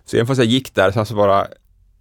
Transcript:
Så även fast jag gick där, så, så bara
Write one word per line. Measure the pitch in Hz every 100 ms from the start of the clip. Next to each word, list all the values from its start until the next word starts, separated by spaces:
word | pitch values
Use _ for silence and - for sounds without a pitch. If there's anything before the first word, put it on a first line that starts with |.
Så | - 113
även | 117
fast | 131
jag | 117
gick | 127 -
där, | - 95
så, | 104
så | 107
bara | 104 101 98 - - _ _ _ _